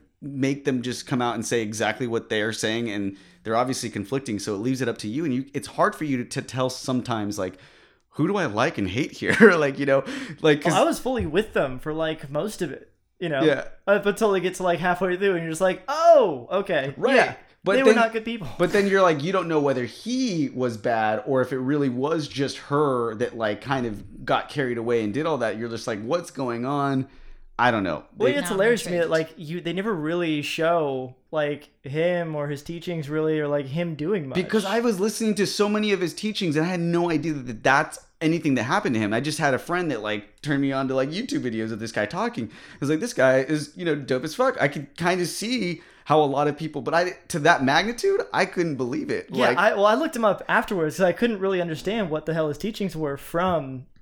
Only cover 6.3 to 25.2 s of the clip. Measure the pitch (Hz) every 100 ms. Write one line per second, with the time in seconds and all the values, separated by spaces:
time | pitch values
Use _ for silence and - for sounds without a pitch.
6.3 | - - 127 131 127 - 127 120 113 104
7.3 | 101 95 - - - _ _ _ - 151
8.3 | 202 156 104 139 143 98 101 156 - 98
9.3 | - 208 170 143 131 139 135 170 - -
10.3 | 151 156 147 175 185 302 277 247 254 170
11.3 | 156 214 214 143 127 156 156 160 160 143
12.3 | 147 202 - 165 131 - _ _ _ 170
13.3 | 143 156 131 - - - 202 202 202 220
14.3 | 190 180 180 185 175 180 175 190 180 202
15.3 | 175 165 160 185 180 - 302 339 320 214
16.3 | 135 120 185 196 160 135 135 226 254 156
17.3 | - - _ - 214 269 226 226 226 220
18.3 | 233 175 - 175 202 196 196 185 151 147
19.3 | 185 170 160 143 127 120 - 214 254 262
20.3 | 170 135 127 123 110 123 113 107 110 -
21.3 | 131 123 135 127 147 139 120 139 165 143
22.3 | 127 135 - - 143 147 127 117 107 120
23.3 | 117 110 107 123 135 120 104 - - -
24.3 | 131 - 151 131 117 113 117 107 113